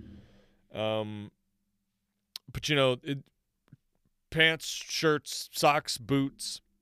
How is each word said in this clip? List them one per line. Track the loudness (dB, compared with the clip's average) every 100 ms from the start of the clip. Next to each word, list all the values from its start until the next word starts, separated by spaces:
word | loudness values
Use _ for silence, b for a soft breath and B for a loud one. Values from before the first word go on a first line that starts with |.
| B B B B B B B
Um, | -4 -2 -2 -4 -8 -12 _ _ _ _ _ _ _ _ _ _ -18 _
but, | -10 0
you | 2
know, | 4 2
it, | -4 -8 -10 _ _ _ _ -20 _ _ _ _ -8
pants, | 4 4 4 -4
shirts, | -8 -6 0 2 2 -2 -10 -10
socks, | 2 4 4 0 -8
boots. | 0 2 0 -4 -12 -12 _ _